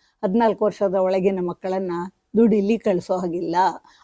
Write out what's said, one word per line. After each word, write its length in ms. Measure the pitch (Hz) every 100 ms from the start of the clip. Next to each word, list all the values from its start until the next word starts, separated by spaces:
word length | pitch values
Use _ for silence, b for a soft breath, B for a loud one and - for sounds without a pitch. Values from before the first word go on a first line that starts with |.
| _ _
ಹದಿನಾಲ್ಕು 400 | 202 226 226 208
ವರ್ಷದ 300 | 214 - 196
ಒಳಗಿನ 440 | 190 185 190 196 185 180
ಮಕ್ಕಳನ್ನ 460 | 165 185 190 185 175 185 - _ 208
ದುಡಿಲಿ 420 | 233 208 196 226
ಕಳಿಸೋ 380 | 220 180 - 185
ಹಾಗಿಲ್ಲ, 400 | 180 175 165 170 185 - b b